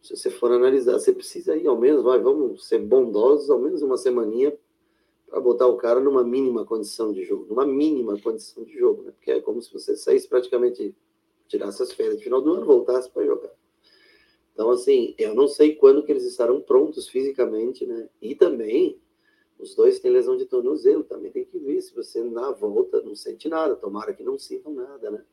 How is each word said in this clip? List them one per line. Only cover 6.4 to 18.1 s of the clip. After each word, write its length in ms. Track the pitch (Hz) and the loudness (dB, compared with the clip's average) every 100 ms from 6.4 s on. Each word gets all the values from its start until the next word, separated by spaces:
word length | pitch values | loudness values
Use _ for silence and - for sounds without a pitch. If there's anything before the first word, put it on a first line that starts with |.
| 131 117 | 0 -2
condição 480 | 101 113 104 - 110 | -4 -6 -8 -6 -6
de 100 | 95 | -6
jogo, 240 | 90 98 90 | -6 -8 -4
numa 160 | 113 | -2
mínima 540 | 147 135 156 143 113 104 | 0 0 0 0 -4 -4
condição 440 | 117 110 - - | -6 -8 -12 -18
de 120 | 113 - | -16 0
jogo, 260 | 120 101 | 0 0
né? 100 | - | -8
Porque 180 | _ - | _ -4
é 100 | 65 | -4
como 220 | - 117 | -4 -8
se 100 | - | -10
você 240 | - - - | -14 -8 -6
saísse 300 | - - - | 0 0 2
praticamente, 680 | 127 123 123 123 120 104 - _ _ _ _ _ | -2 0 0 0 -2 -10 -10 _ _ _ _ _
tirasse 340 | 104 98 98 | -8 -8 -6
as 120 | 123 | -8
férias 260 | - 113 104 | -4 -4 -4
de 60 | |
final 160 | - 131 | -2 -2
do 120 | 147 | 0
ano, 140 | 185 175 | -2 4
voltasse 420 | 123 120 127 123 | 4 4 -2 -2
pra 160 | 170 | -4
jogar. 280 | 156 131 - _ _ _ _ _ _ _ _ _ _ | -2 -2 -6 _ _ _ _ _ _ _ _ _ _
Então, 160 | - 113 | -4 0
assim, 440 | 123 135 135 117 - | 2 2 2 0 -4
eu 200 | 107 110 | -2 2
não 100 | 139 | 0
sei 300 | - 151 151 | 4 4 8
quando 260 | 135 143 | 6 6
que 80 | 147 | 2
eles 140 | 139 | -2
estarão 360 | 123 - 147 143 | -4 -2 0 0
prontos 480 | - 135 151 - - | 4 4 4 -4 -8
fisicamente, 760 | 127 139 135 110 110 117 127 123 | -4 -4 -2 -2 -2 -6 -6 -10
né? 220 | 117 110 | -10 -12